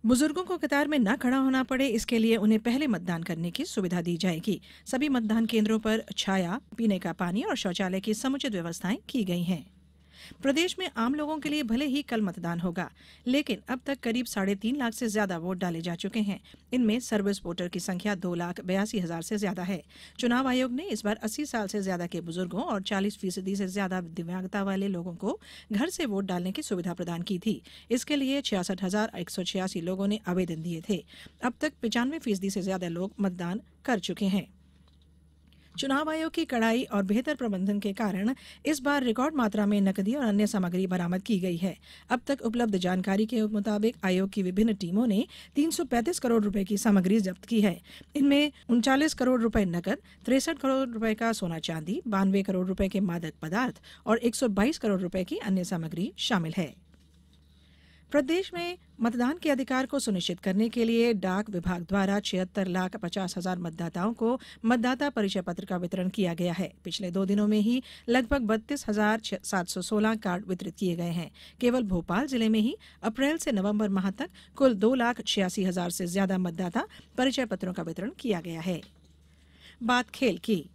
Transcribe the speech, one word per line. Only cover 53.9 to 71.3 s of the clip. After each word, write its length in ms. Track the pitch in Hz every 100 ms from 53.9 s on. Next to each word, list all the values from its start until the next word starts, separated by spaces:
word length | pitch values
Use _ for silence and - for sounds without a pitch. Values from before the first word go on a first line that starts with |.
| - -
और 120 | 226
एक 160 | 240
सौ 140 | - 247
बाईस 280 | 196 220 320
करोड़ 220 | 226 190
रुपए 240 | 185 190
की 120 | 180 349
अन्य 260 | 214 190
सामग्री 480 | 180 180 160 160 214 -
शामिल 360 | - 202 160 160
है। 160 | 156 - - - _ _ _ _ _ - - - - - -
प्रदेश 380 | 285 269 330 392
में 240 | 349 349 359 _ -
मतदान 360 | 226 233 247 349
के 120 | 320
अधिकार 360 | 269 262 262 262
को 120 | 277
सुनिश्चित 420 | - 190 175 175
करने 280 | 202 185 226
के 160 | 247
लिए 280 | 226 233 233
डाक 360 | 220 185 185 214
विभाग 320 | 180 170 180
द्वारा 360 | 170 196 196 202
छिहत्तर 460 | 202 180 185 - 190
लाख 300 | 180 185 220
पचास 400 | 170 196 185 -
हजार 220 | 180 180
मतदाताओं 540 | 175 160 170 175 196
को 260 | 233 226 254 - -
मतदाता 460 | 226 247 247 254 285
परिचय 300 | 277 202 190
पत्र 240 | 180 170
का 120 | 190 180
वितरण 320 | 175 185 185
किया 240 | 185 180
गया 180 | 165 175
है। 180 | 170 185 -
पिछले 260 | - - 185
दो 140 | 175
दिनों 220 | 190 202 208
में 100 | 214
ही 240 | 208 247 - - -
लगभग 340 | 247 240 277
बत्तीस 420 | 220 220 220 285 -
हजार 320 | 208 208 226
सात 440 | - 185 - 190 175
सौ 140 | -
सोलह 320 | 180 214 214 220
कार्ड 300 | 202 175 -
वितरित 300 | 180 190 -
किए 200 | 185 170
गए 140 | 170
हैं। 200 | 170 165